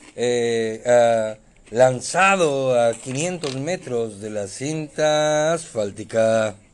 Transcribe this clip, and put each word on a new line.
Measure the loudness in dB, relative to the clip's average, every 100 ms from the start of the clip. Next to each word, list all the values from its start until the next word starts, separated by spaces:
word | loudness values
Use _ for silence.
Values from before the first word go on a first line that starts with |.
| -16 -4
eh, | -2 0 0 0 -2 -4 2
ah, | 4 6 2 -2 -6 _ _ -4
lanzado | 4 4 4 -2 2 2 4 2 0 2 2
a | 2
quinientos | 0 -6 -6 -6 -6 -8 -6
metros | -6 -6 -4 -4 -4 -8
de | -10
la | -8 -8
cinta | -8 -6 -6 -8 -2 0 2 0 0 0
asfáltica". | -2 -4 -6 -6 -6 -4 0 2 2 0 -4 _